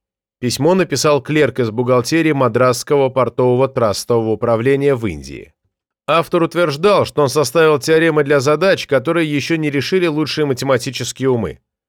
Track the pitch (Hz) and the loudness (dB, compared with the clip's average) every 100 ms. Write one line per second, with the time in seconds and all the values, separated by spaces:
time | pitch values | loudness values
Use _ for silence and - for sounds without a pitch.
0 | _ _ _ - 123 117 147 185 170 131 | _ _ _ -8 -6 0 2 2 0 0
1 | 156 143 127 151 135 120 117 110 123 123 | 0 0 0 0 0 0 -4 -2 0 0
2 | 123 160 156 139 127 113 127 123 - 147 | 2 0 2 2 0 2 2 0 0 0
3 | 135 127 117 - 127 123 131 127 110 95 | 0 0 -2 0 2 2 0 0 0 -2
4 | - 117 110 107 117 113 123 139 143 131 | -2 0 0 -2 0 0 2 2 2 0
5 | 110 78 67 67 - _ _ _ _ _ | -2 -8 -12 -16 -18 _ _ _ _ _
6 | - 160 160 175 165 165 170 143 202 185 | -2 -2 0 -2 0 0 -2 0 2 2
7 | 117 - 139 147 135 170 160 147 151 160 | 0 0 0 0 0 2 2 2 2 2
8 | 165 151 139 147 131 151 190 147 - 135 | 2 2 2 2 2 2 2 0 0 -2
9 | 127 170 160 143 135 165 151 139 127 185 | 0 -2 0 -2 -2 -2 -2 -2 -2 -2
10 | 175 151 151 - 147 127 135 127 139 123 | 0 -2 -4 -2 -2 -2 -2 -2 -2 -8
11 | 120 - 135 123 90 - _ _ | -10 -4 -2 -2 -4 -10 _ _